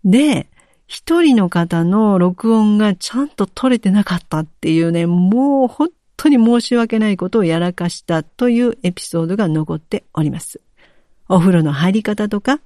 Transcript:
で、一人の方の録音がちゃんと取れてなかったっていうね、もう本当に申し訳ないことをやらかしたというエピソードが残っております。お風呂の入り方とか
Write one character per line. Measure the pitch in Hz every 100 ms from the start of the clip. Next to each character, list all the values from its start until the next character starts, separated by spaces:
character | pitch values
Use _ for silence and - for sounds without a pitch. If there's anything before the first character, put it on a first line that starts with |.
| 196
で、 | 220 302 - - _ _ _ _
一 | - - 339
人 | 330 240
の | 180
方 | 175 170 170
の | 170 202 214 190
録 | 180 180 226
音 | 226 214 208
が | 214 185
ち | -
ゃ | 240
ん | 285
と | - 196
取 | - 262 240
れ |
て | 190
な | 202 202
か | 175
っ | -
た | 156
っ | 156
て | _ 160
い | 160
う | 165
ね、 | 170 170
も | 175 180 233 277 277 247
う |
本 | - 320 _ _ -
当 | 302
に | 269
申 | 226 240
し | - 240
訳 | 226 220
な | 214
い | 190
こ | 185
と | 226
を |
や | 175 165
ら | 175
か | 175 175
し | - -
た | 165
と | - - 247
い | 233 247
う | -
エ | 185
ピ | 175
ソ | - 170
ー | 165
ド | 196
が | 190
残 | 156 156 160
っ |
て | _ - _
お | -
り | 151
ま | -
す。 | - - _ _ _ _ _ _ -
お | 185
風 | 180
呂 | 175
の | 156
入 | 139 175
り | 208
方 | 214 208 214
と | 208
か | - 285